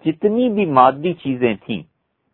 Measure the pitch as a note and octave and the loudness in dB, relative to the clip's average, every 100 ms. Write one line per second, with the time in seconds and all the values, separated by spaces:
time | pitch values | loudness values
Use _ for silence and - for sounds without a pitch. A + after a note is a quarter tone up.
0 | - D#3+ G#3 A3 B3+ G#3 F#3+ C3+ B2+ C3+ | -4 -2 -2 0 0 0 0 4 4 2
1 | D#3+ E3+ C#3+ B2+ A#2+ G2+ - G#2 D#2 _ | -4 -6 -6 -2 -2 -4 -8 -12 -12 _
2 | _ _ _ | _ _ _